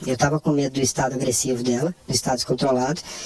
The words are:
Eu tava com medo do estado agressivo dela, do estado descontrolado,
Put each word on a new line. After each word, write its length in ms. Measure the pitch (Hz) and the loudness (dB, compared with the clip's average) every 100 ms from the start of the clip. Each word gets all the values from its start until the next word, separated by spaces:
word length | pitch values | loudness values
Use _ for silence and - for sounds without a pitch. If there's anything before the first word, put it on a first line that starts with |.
Eu 120 | 131 127 | -4 0
tava 240 | 147 151 | 2 2
com 100 | 160 | 2
medo 240 | 147 139 | 2 2
do 80 | 131 | 0
estado 320 | 131 - 131 | 0 0 -2
agressivo 480 | 127 131 123 131 123 | 0 0 0 0 0
dela, 320 | 123 120 156 180 - | 0 0 0 -4 -4
do 80 | |
estado 200 | - - | -2 0
descontrolado, 680 | 123 - 127 - 127 127 170 - - | -2 -2 0 2 2 0 -2 -6 -12